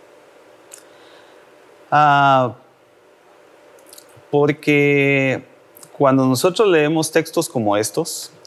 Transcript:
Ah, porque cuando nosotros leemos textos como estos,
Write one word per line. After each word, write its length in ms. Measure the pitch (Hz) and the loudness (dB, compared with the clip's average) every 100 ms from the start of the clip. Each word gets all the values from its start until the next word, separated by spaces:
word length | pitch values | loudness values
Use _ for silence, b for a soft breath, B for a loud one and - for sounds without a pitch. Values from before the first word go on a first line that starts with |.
| - - - - - - - - B B B B B B B _ _ _ _ | -20 -20 -20 -20 -20 -20 -20 -20 B B B B B B B _ _ _ _
Ah, 640 | 147 151 143 139 135 127 113 _ _ _ _ _ _ _ _ _ _ _ - - - - - - | 2 2 4 2 2 0 -6 _ _ _ _ _ _ _ _ _ _ _ -20 -20 -20 -20 -20 -6
porque 1120 | 147 147 147 - 147 143 143 139 139 135 113 - _ _ - - - | -2 0 -2 0 0 2 0 0 0 -2 -4 -8 _ _ -20 -16 -2
cuando 300 | 139 135 131 | 2 2 2
nosotros 420 | 127 185 180 214 | 0 0 0 2
leemos 440 | 165 147 160 156 | 2 2 -2 -2
textos 360 | 165 156 - 160 | -2 -2 -4 -4
como 280 | 127 107 104 | -4 -2 -2
estos, 560 | 107 - 170 - - - | -4 -6 -8 -10 -16 -20